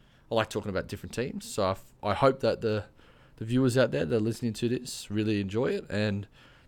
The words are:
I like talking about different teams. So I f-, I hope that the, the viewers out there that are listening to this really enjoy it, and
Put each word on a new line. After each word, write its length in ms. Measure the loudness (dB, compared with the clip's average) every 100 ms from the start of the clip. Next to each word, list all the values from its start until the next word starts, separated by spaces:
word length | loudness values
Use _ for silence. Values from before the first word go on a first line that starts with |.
| -20 -20 -2
I 40 | 0
like 140 | 0
talking 200 | -2 -2
about 180 | -4 -4
different 260 | -8 -8
teams. 300 | -6 -6 -6 -8
So 180 | -2 0
I 60 |
f-, 120 | 0 -6 -8
I 120 | -2
hope 260 | 4 4 4
that 220 | 0 0
the, 240 | 0 -2 -4 -16 -20 -20 -20 -10
the 100 | -2
viewers 320 | 4 4 4
out 140 | 4
there 140 | 2 0
that 100 | 2
are 60 |
listening 320 | 0 0 -4
to 160 | -2 -2
this 420 | -2 -4 -12 -4
really 300 | -2 0 0
enjoy 260 | 0 0 0
it, 180 | -2 -4
and 380 | -2 0 -2 -6 -14 -20 -20